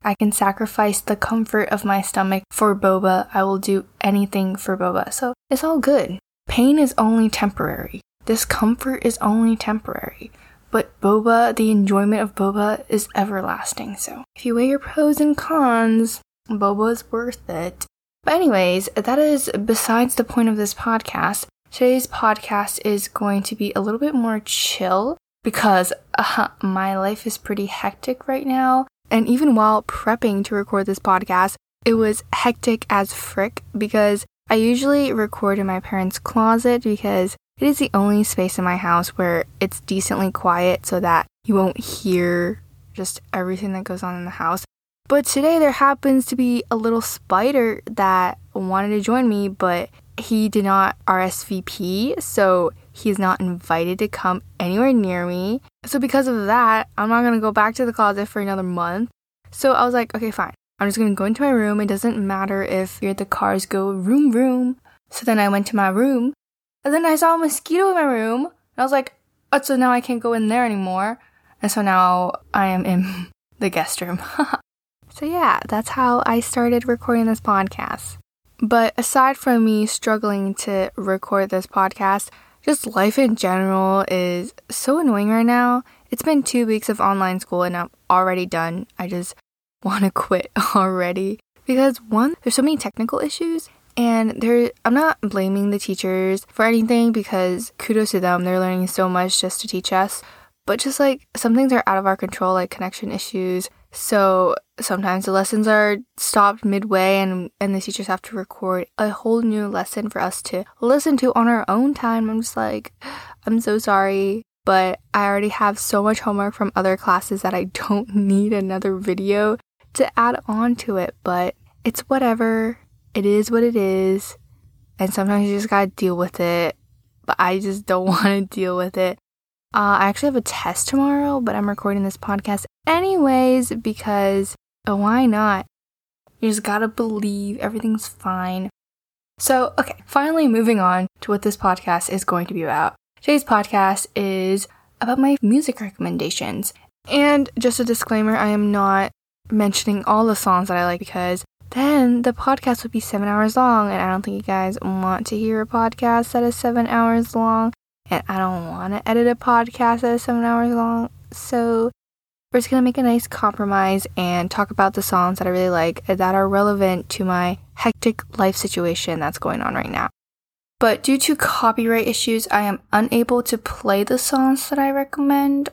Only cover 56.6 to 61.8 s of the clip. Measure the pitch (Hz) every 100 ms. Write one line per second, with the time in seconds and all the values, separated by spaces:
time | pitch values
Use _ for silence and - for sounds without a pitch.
56.6 | 226 220 - - 214 233 240 226 220 214
57.6 | 214 226 240 226 208 202 202 214 196 190
58.6 | 180 175 170 185 240 _ _ _ - -
59.6 | 269 254 247 247 233 220 220 208 180 -
60.6 | _ - 202 208 214 196 196 226 285 247
61.6 | 208 208